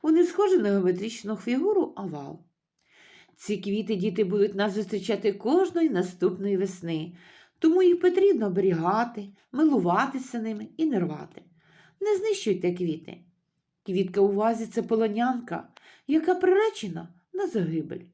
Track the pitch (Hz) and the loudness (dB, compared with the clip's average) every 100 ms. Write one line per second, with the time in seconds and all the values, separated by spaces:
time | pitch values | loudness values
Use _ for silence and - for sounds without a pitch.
0 | 302 320 349 - 403 359 208 202 180 180 | 4 4 4 2 4 4 4 2 2 0
1 | 220 226 202 208 - 254 370 403 - - | -4 -8 -8 -6 -2 0 2 2 0 -6
2 | 196 147 143 156 _ _ _ _ _ _ | -10 -10 -12 -16 _ _ _ _ _ _
3 | - - _ _ - 202 196 202 202 202 | -20 -20 _ _ -6 -4 -2 -4 -2 -2
4 | 208 180 190 202 208 190 208 196 208 208 | -2 0 0 2 0 0 -2 -2 -4 -4
5 | 190 202 214 202 226 339 359 339 320 190 | -2 -2 -2 -2 0 2 2 0 0 0
6 | 180 - 185 180 202 190 190 180 170 160 | -2 0 -2 0 -2 -2 -2 -6 -6 -6
7 | 165 - - - _ _ 320 359 359 349 | -6 -14 -20 -20 _ _ 2 4 4 4
8 | 359 359 403 285 208 175 185 165 165 214 | 2 4 4 4 0 2 2 2 2 0
9 | 240 233 196 - _ 254 311 254 175 185 | -2 -6 -14 -18 _ 2 4 4 2 2
10 | 269 262 - 240 220 208 214 - 311 220 | 0 -4 -8 -8 -6 -8 -10 -4 0 0
11 | 160 147 147 - _ _ _ _ _ _ | -2 -4 -14 -20 _ _ _ _ _ _
12 | 403 392 440 392 220 185 180 180 175 151 | 0 0 0 -2 -2 0 -2 -2 -4 -4
13 | - - _ _ _ _ _ _ - 185 | -10 -20 _ _ _ _ _ _ -4 -2
14 | 180 190 202 196 220 233 226 233 - 220 | 0 2 2 4 0 0 -4 -6 0 0
15 | 220 208 240 247 - 170 - - - - | 2 0 -2 -2 -6 -10 -10 -20 -20 -18
16 | - 311 320 370 370 381 440 427 208 165 | 0 0 2 2 4 4 2 -2 -10 -10
17 | 170 _ _ 370 370 226 165 160 151 - | -12 _ _ -6 -2 -2 -2 -2 -6 -12
18 | - | -16